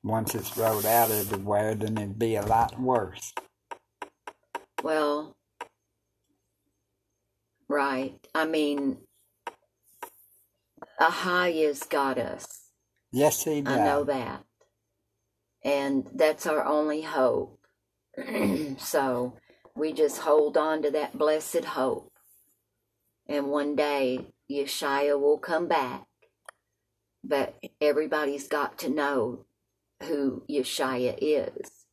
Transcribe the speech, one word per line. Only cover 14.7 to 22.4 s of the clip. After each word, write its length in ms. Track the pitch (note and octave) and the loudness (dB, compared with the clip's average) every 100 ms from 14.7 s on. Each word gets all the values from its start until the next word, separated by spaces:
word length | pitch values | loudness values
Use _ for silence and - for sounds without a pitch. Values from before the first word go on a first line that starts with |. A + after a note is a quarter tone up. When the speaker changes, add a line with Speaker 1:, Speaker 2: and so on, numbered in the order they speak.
| _ _ _ _ _ _ _ _ _ | _ _ _ _ _ _ _ _ _
Speaker 2:
And 460 | C3+ C#3+ C#3 C3+ B2+ | 0 0 2 -2 -2
that's 320 | - D#3 D3+ E3+ | 2 2 4 0
our 180 | D#3 | 0
only 380 | - D3+ D3+ D3+ | 2 0 0 -2
hope. 560 | D#3 D#3 B2+ A#2 G2 - _ _ _ _ _ - | -4 2 2 2 -4 -12 _ _ _ _ _ -14
<clears throat> 100 | - A3 - F#3+ D3+ C3+ | -6 -2 0 0 -4 -8
So 580 | - D3+ C3+ B2 B2+ - _ _ - - | -2 0 2 0 -2 -8 _ _ -18 -6
we 160 | D#3 | -4
just 260 | D#3 D3 - | 2 2 2
hold 380 | D#3+ D3+ D3 D3+ | 4 6 6 2
on 260 | D#3 D#3 | 2 0
to 80 | D3 | 0
that 240 | D3+ D3 C3+ | 0 -4 0
blessed 460 | D3+ D#3 D#3 E3+ | 2 2 0 -4
hope. 480 | E3 - C3 - - _ _ _ | -2 -2 -2 -2 -8 _ _ _